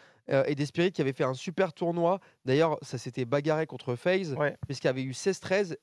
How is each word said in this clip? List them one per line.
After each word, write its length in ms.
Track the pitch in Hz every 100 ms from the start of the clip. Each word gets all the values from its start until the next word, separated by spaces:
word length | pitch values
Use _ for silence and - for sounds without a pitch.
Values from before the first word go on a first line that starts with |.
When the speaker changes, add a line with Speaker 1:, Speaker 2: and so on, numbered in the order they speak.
| - _ -
Speaker 1:
euh, 140 | 139 135
et 80 |
des 120 | 147 147
Spirits 260 | - 175
qui 100 | 170
avaient 120 | 135
fait 100 | 131
un 100 | 135
super 400 | 131 - 165 190
tournoi. 460 | - 175 170 170 190 - _ -
D'ailleurs, 320 | 139 165 151
ça 160 | - 123
s'était 280 | - 127 120
bagarré 400 | 147 147 156 160
contre 300 | 127 - 123
FaZe, 400 | 180 190 180 139
Speaker 2:
Ouais. 220 | 147 - -
Speaker 1:
puisqu'il 200 | 135 151
y 20 |
avait 140 | 131
eu 100 | 135
seize 260 | 127 196 190
treize, 380 | - 190 196 151